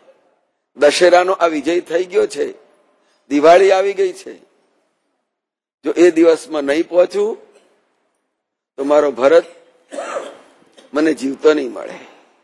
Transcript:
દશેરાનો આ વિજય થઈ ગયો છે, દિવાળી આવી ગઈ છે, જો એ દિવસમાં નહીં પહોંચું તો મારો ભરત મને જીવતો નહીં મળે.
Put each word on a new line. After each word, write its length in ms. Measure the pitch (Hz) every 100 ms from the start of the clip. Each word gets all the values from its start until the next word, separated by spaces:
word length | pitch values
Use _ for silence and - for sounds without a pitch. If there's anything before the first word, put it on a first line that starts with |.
| _ _ _ _ _ _ _ 117
દશેરાનો 580 | 143 139 175 175 180
આ 140 | 190 170
વિજય 320 | 151 135 175
થઈ 240 | - 170
ગયો 240 | 185 202 214
છે, 260 | 143 143 - _ _ _ _ _ _ _
દિવાળી 420 | 143 151 180 196
આવી 220 | 190 196
ગઈ 200 | 190 190
છે, 260 | - - - _ _ _ _ _ _ _ _ _ _ _ _ _ _
જો 80 | 151
એ 200 | 156 175
દિવસમાં 500 | 160 165 156 - 151
નહીં 280 | 139 151 160
પહોંચું 480 | 170 180 196 208 - _ _ _ _ _ _ _ _ _ _ _ _ _ -
તો 60 |
મારો 280 | 139 147 147
ભરત 340 | 117 135 165 - - _ _ _ - - - - - _ _ _ _ _
મને 200 | 139 160
જીવતો 400 | 127 135 135 156
નહીં 180 | 151 127
મળે. 220 | 98 - - - _ _ _